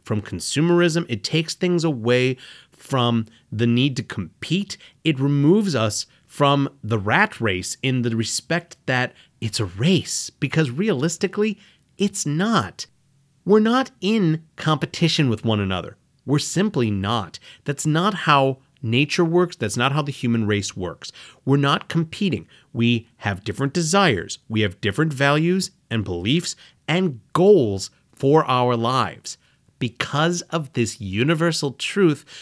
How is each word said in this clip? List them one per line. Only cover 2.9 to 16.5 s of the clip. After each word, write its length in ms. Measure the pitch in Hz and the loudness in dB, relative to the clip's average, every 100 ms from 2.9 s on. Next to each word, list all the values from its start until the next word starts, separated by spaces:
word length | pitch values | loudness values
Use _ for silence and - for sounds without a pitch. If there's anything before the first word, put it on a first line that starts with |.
| 135 120 117 110 - _ | 0 2 0 -2 -10 _
the 140 | 107 120 | -2 0
need 300 | 120 139 127 | 2 2 -2
to 60 | |
compete. 760 | - - 87 - - 175 202 - - _ | -6 -8 -10 -10 -4 -4 -4 -10 -18 _
It 160 | 160 135 | -4 0
removes 540 | 139 143 143 202 202 | 0 2 4 4 4
us 320 | 131 110 - - _ _ | 0 0 -2 -8 _ _
from 420 | - 143 143 139 - | 0 2 2 0 -4
the 160 | 110 113 | -4 -2
rat 420 | 98 143 214 - | 2 2 0 0
race 360 | 113 92 92 - | -2 -2 -6 -6
in 200 | 131 127 | -2 -2
the 140 | 120 113 | 0 -2
respect 600 | 139 - - 165 170 - - | -2 -6 -4 -4 -4 -10 -4
that 260 | 127 127 - _ _ | -2 -2 -6 _ _
it's 200 | 110 - | -6 -4
a 40 | 101 | -4
race, 640 | 92 147 180 - - - | -2 2 2 0 -6 -8
because 400 | - 139 156 151 | -6 -2 0 -2
realistically, 880 | 123 220 143 156 - 190 208 214 196 - _ _ - | 0 -2 0 -2 -2 -4 0 -2 -2 -12 _ _ -4
it's 260 | 202 - | -4 -2
not. 640 | 147 151 208 214 92 - - _ _ _ _ _ | -4 -2 0 0 -2 -8 -16 _ _ _ _ _
We're 160 | 175 214 | 4 4
not 300 | 220 247 254 - | 6 2 -2 -4
in 440 | 185 226 175 160 - - | -2 2 2 0 -4 -6
competition 720 | - 156 165 - 170 - 139 | -2 0 -2 -2 0 2 2
with 160 | 107 | 0
one 160 | 117 107 | 0 0
another. 360 | 98 92 82 - _ _ | 0 -2 -6 -14 _ _
We're 140 | - 147 | -2 -2
simply 520 | - | 0